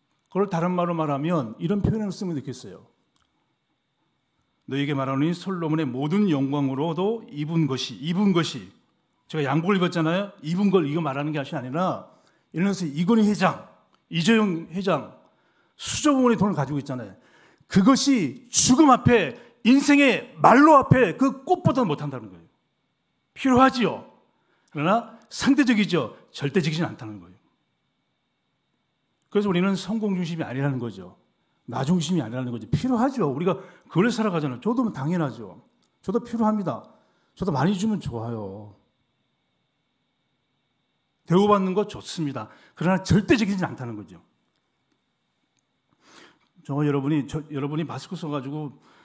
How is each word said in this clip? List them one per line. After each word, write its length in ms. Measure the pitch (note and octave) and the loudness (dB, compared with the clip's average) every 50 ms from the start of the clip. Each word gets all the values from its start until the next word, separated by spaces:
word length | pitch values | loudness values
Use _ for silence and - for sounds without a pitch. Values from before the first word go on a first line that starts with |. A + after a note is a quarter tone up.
| _ _ _ _ _ | _ _ _ _ _
그걸 220 | _ - F#3 G3+ G3 | _ -4 -4 -2 -2
다른 220 | F3 E3 E3 F3+ | -2 -2 -2 -2
말로 220 | F3+ F3 F3 F3 E3+ | -2 -2 -2 -2 -2
말하면 640 | D#3+ D#3 D3 C#3+ C3+ D3 E3+ F3+ D#3 B2 G#3+ A#3 - | -2 -2 -2 -2 -2 -2 -2 -2 -2 -2 -4 -6 -6
이런 220 | E3+ D#3+ G#3 G3+ | -4 -4 -2 -2
표현을 300 | - - G#3+ A3 G#3+ G3 | 0 -2 -2 -2 -4 -6
쓰면 240 | F3 - G3+ F3+ E3 | -8 -8 -8 -8 -8
좋겠어요. 480 | C3+ A#2+ C3+ A#2 - - G2+ F2+ E2 A2 _ _ _ _ _ _ _ _ _ _ _ _ _ _ _ _ _ _ _ _ _ _ _ _ _ _ _ _ _ _ _ _ _ _ _ _ | -8 -8 -10 -12 -14 -14 -18 -18 -20 -20 _ _ _ _ _ _ _ _ _ _ _ _ _ _ _ _ _ _ _ _ _ _ _ _ _ _ _ _ _ _ _ _ _ _ _ _
"너희에게 280 | - B2+ C#3 C#3+ C#3+ D3 | -8 -4 -4 -2 -2 -2
말하노니 400 | C#3 C3+ C3 C3+ C3+ D3 E3+ E3+ | -2 -2 -2 -2 0 0 -2 -2
솔로몬의 520 | F3 - G3 F#3+ F3 E3 D3+ D#3 D#3+ D#3 | -4 -6 -8 -6 -4 -4 -2 -2 -2 -2
모든 440 | B2+ A#2 C3 C#3+ D3+ F3+ G#3 G#3 F#3+ | -4 -4 -4 -4 -2 0 2 2 2
영광으로도 960 | D3+ C3+ C3+ C3+ C#3+ D3 C#3 C3 C3+ C3 D3+ E3+ D#3+ E3 F#3+ G#3 A#3 A3 - - | 2 0 0 -2 -2 -2 -2 -2 -2 -2 -4 -4 -2 -2 -2 -4 -4 -6 -8 -12
입은 380 | - D3 D3+ D3+ E3+ E3 D#3+ | -10 -8 -6 -2 0 0 0
것이", 280 | C3 C3 B2 - - B2 | 0 -2 -4 -6 -8 -10
입은 380 | F#2 C#3 E3 F3 F#3 G#3+ G3+ F3+ | -8 -8 -4 0 2 2 4 4
것이. 380 | E3+ D#3 - - B2 F#2 F#2 - _ _ _ _ _ _ _ _ _ _ | 2 0 -2 -4 -10 -12 -16 -20 _ _ _ _ _ _ _ _ _ _
제가 160 | - - D#3 C#3+ | -10 -6 -4 -2
양복을 320 | C3 C#3 D#3+ E3 F#3 G#3 | 0 0 0 0 0 0
입었잖아요. 560 | F#3 F3+ E3+ - F3 D#3+ D#3+ E3+ F#3+ G3+ G3 - - | 2 0 0 0 0 0 0 0 -2 -4 -6 -10 -12
입은 280 | C#3 D3+ F3 F#3 G#3 G3 | -8 -4 -2 0 2 4
걸 180 | F3+ F#3 D#3 | 4 2 2
이거 120 | C#3+ C#3+ E3+ | 2 -2 -2
말하는 300 | E3 C#3+ C3 C#3+ D3 D#3 | -2 -4 -4 -4 -4 -4
게 80 | D3+ D3+ | -4 -4
아니라, 680 | C3+ - E3+ C#3+ A#2+ C3 C3 E3 F#3 F3 B2 G2 - - _ _ _ _ _ _ _ _ - | -6 -6 -8 -8 -6 -6 -4 -2 -2 -2 -4 -4 -8 -14 _ _ _ _ _ _ _ _ -6
예를 120 | D#3 F#3 | -2 -2
들어서 200 | G3+ G3 F#3 F3+ | -2 -2 -2 -6
이건희 420 | D3 C#3 D3+ F3+ F3 A#3 A3+ G#3+ | -6 -4 -2 0 2 4 4 4
회장, 400 | G#3 G#3 D#3 F#3 D#3+ - - - - _ _ _ _ _ _ _ - | 4 2 2 0 0 0 -4 -10 -20 _ _ _ _ _ _ _ -8
이재용 580 | E3+ E3 D#3+ G3 A#3 A3 G#3+ G3 E3+ E3 D#3+ - | -4 0 2 4 4 4 2 2 -2 -4 -6 -8
회장, 440 | D#3 G3 F#3 G3 E3+ C#3 A2+ - - - _ _ _ _ _ _ _ _ _ _ _ | -8 -6 -2 -2 -2 -2 -4 -8 -18 -20 _ _ _ _ _ _ _ _ _ _ _
수조공원의 600 | - - - - - - D4+ C#4 C4 B3+ A#3+ A3+ | -12 -8 -6 -4 0 2 2 4 4 4 4 4
돈을 160 | D#3+ F#3 G#3 F3+ | 2 2 0 0
가지고 260 | C#3+ C3+ B2+ D3+ C#3 | 0 -2 -2 -4 -4
있잖아요. 360 | C3 - C3 B2 A2+ G2 - - _ _ _ _ _ _ _ _ _ | -6 -6 -8 -10 -10 -12 -16 -20 _ _ _ _ _ _ _ _ _
그것이 800 | - - F#3+ F#3+ A#3 C4+ - - C#4 C4+ A3+ E3 B2+ - - - _ | 0 2 4 6 6 6 4 4 2 2 2 2 -2 -4 -8 -10 _
죽음 400 | - - - - B3+ C#4 D#4+ C#4 | 0 2 4 6 6 8 8 8
앞에, 460 | B3 A3+ - B3 A#3+ A3 E3+ C3 - - - - _ _ - | 8 6 6 6 4 4 4 0 -6 -10 -18 -20 _ _ 4
인생의 720 | G#3+ C4 C#4 C#4 C#4+ C#4+ C#4+ C#4+ C4 G3+ C#3+ - - - D#3+ | 4 6 6 6 6 6 6 6 4 4 2 -2 -8 -2 4
말로 340 | C#3+ E3 A3 C4 D4 D#4+ D#4 | 6 6 8 8 8 8 8
앞에 420 | C4+ - - B3 C4 B3+ C4+ B3+ | 8 6 6 4 4 4 2 2
그 260 | C4 C4 C#4 - - - | 0 0 0 -2 -2 -2
꽃보다 400 | - F4+ F4+ - E4 C4 C4 A#3+ | -2 -2 0 0 0 0 0 0
못한다는 460 | E3+ D3 C#3 D3 D3 C3 A#2+ A2 G2 | -2 -2 -4 -6 -8 -10 -12 -14 -16
거예요. 160 | F2+ E2+ E2+ _ _ _ _ _ _ _ _ _ _ _ _ _ _ _ _ _ _ | -20 -20 -20 _ _ _ _ _ _ _ _ _ _ _ _ _ _ _ _ _ _
필요하지요. 720 | - - C4+ B3+ B3 C4 C4 C4 B3 A3 D#3+ A#2 F#2+ - - _ _ _ _ _ _ _ _ _ _ _ _ | -4 0 4 6 6 6 4 4 2 -2 -2 -2 -6 -10 -16 _ _ _ _ _ _ _ _ _ _ _ _
그러나 460 | - D3+ D3 E3+ G#3 A#3 A#3 - - - _ _ | -6 -2 0 0 0 0 -2 -6 -14 -20 _ _
상대적이죠. 880 | - - - B3 C#4 C4+ C#4 A3+ A#3+ A#3+ G3+ D#3 F3 D#3 A#2+ G#2 - - - _ | -8 -2 2 2 4 4 4 4 2 2 2 0 0 -2 -2 -4 -8 -16 -20 _
절대적이진 540 | - - D3 C#3+ - G3 D3 D#3+ D3+ E3 D#3+ | -10 -8 -6 -2 -2 0 0 -2 -2 -4 -4
않다는 340 | A2+ G#2+ - A2+ G#2+ G#2 G2 | -6 -6 -10 -14 -14 -14 -16
거예요. 160 | F2 F2+ F2+ _ _ _ _ _ _ _ _ _ _ _ _ _ _ _ _ _ _ _ _ _ _ _ _ _ _ _ _ _ _ _ _ _ _ _ _ _ _ _ | -18 -20 -20 _ _ _ _ _ _ _ _ _ _ _ _ _ _ _ _ _ _ _ _ _ _ _ _ _ _ _ _ _ _ _ _ _ _ _ _ _ _ _
그래서 200 | - G3+ G#3 G3+ | -2 0 0 2
우리는 260 | F3+ F3 F#3 G3 G3 | 2 2 2 0 0
성공 400 | - - E3+ A3 A3+ G#3+ G#3 F#3+ | -2 -4 -4 -4 -4 -2 -2 -2
중심이 280 | F3+ F3+ D#3 F3 D#3+ C3 | -2 -4 -4 -6 -6 -6
아니라는 360 | - B2 C3 C#3 C#3+ C3 B2 | -6 -4 -2 -2 -2 -2 -2
거죠. 380 | A#2+ A#2 F#2+ F#2+ F2+ F2+ - _ _ _ _ _ _ _ _ _ _ | -6 -8 -10 -12 -16 -20 -20 _ _ _ _ _ _ _ _ _ _
나 180 | - A#2 B2+ B2+ | -10 -6 -4 0
중심이 380 | C3+ F#3 F3+ D3 D3 F#3 E3 | 0 0 0 0 0 -2 -2
아니라는 300 | A#2+ A2 A#2 B2+ B2+ B2 | -2 -4 -6 -8 -6 -6
거죠. 180 | A#2+ A2+ - - | -8 -10 -6 -4
필요하죠. 600 | - D3 - B3+ B3+ G#3+ A#3+ C#4+ C#4 B3 F#3 C#3+ | -4 -2 0 0 0 0 0 0 0 -2 -2 -2
우리가 280 | B2 C#3+ F3+ F#3+ E3 - - - - _ _ - | -2 -2 -2 -2 -2 -4 -6 -16 -20 _ _ -4
그걸 220 | - D#3+ G3+ B3 | 0 2 2 2
살아가잖아요. 500 | - - A3+ G#3+ F3 D#3+ D3 C#3 B2 A#2 | 2 0 -2 -2 -2 -2 -4 -4 -6 -4
저도 320 | - G#3 A#3+ B3+ B3 G#3 C3+ | -4 -4 -2 -2 -2 -2 -4
당연하죠. 680 | C3+ C3+ D3+ F3+ F3 D#3 C3 A2 A#2 G#2+ F#2 E2+ - - _ _ _ _ _ _ _ | -4 -4 -2 -2 -2 -2 -4 -6 -10 -14 -16 -18 -20 -20 _ _ _ _ _ _ _
저도 220 | - - F#3+ A#3 A#3 | -6 -4 -4 -4 -4
필요합니다. 600 | - - A#3 A3+ G#3+ A3 G#3 F#3+ E3 A#2 G#2 - - _ _ _ _ _ _ _ _ _ | -4 -2 0 0 0 0 0 -2 -4 -6 -6 -10 -16 _ _ _ _ _ _ _ _ _
저도 180 | - - F#3 | -8 -4 -2
많이 260 | D3 B2+ C#3 F#3 G#3 | 0 0 2 0 0
주면 220 | F3 G#3 A3 G#3+ E3+ | 0 0 -2 -2 -2
좋아요. 760 | - - A#2+ A#2 A2 A#2 A#2 A2 G#2 F#2+ G2 G#2+ G#2+ G#2+ G2+ _ _ _ _ _ _ _ _ _ _ _ _ _ _ _ _ _ _ _ _ _ _ _ _ _ _ _ _ _ _ _ _ _ _ _ _ _ _ _ _ _ _ _ _ _ _ _ _ _ _ | -4 -6 -8 -6 -6 -6 -6 -8 -8 -10 -10 -12 -16 -18 -20 _ _ _ _ _ _ _ _ _ _ _ _ _ _ _ _ _ _ _ _ _ _ _ _ _ _ _ _ _ _ _ _ _ _ _ _ _ _ _ _ _ _ _ _ _ _ _ _ _ _
대우받는 480 | - E3 F#3 G#3 G#3 G#3 G3 F#3+ F#3 F#3 | 2 4 4 6 6 4 4 2 0 0
거 140 | G#3 G#3 | -2 -2
좋습니다. 600 | G#3 - G#2+ - - - F3 D#3 C#3+ C3 A2+ G#2+ - - - _ _ _ | -4 -6 -12 -10 -8 -6 -6 -6 -6 -6 -8 -10 -12 -16 -20 _ _ _
그러나 280 | - D#3 F3 F#3+ F3+ F#3 | -4 0 0 0 0 2
절대적이진 640 | - - G#3 G#3 - D#4+ G#3+ A3+ F#3+ G3+ F#3 E3+ | 2 2 2 4 4 2 2 2 0 -2 -2 -4
않다는 300 | B2+ A#2+ - C3 A#2+ A2+ | -6 -6 -8 -12 -12 -12
거죠. 260 | G#2+ G2 E2+ F#2 E2+ _ _ _ _ _ _ _ _ _ _ _ _ _ _ _ _ _ _ _ _ _ _ _ _ _ _ _ _ _ _ _ _ _ _ _ _ _ _ - - - - _ _ _ _ _ _ _ | -12 -14 -16 -20 -20 _ _ _ _ _ _ _ _ _ _ _ _ _ _ _ _ _ _ _ _ _ _ _ _ _ _ _ _ _ _ _ _ _ _ _ _ _ _ -20 -20 -20 -20 _ _ _ _ _ _ _
저 200 | - C#3 C#3+ D3+ | -6 -4 -2 0
여러분이, 420 | D3 C#3 C#3+ C3 C#3+ D#3+ D3 B2 | 0 0 0 0 -2 -2 -2 -2
저 160 | - - D#3 D3 - | -4 -8 -10 -10 -10
여러분이 320 | D3+ C#3 C#3+ C#3+ D3+ D#3 E3 | -8 -8 -6 -6 -4 -6 -6
마스크 320 | C3 C3 C3+ - - F#3+ | -6 -8 -12 -12 -12 -12
써가지고 640 | E3 F3 D3+ D3 C#3+ B2+ C#3 D3 D3+ D3+ C3+ - - _ _ _ _ _ | -10 -8 -8 -8 -8 -8 -8 -8 -10 -10 -10 -14 -18 _ _ _ _ _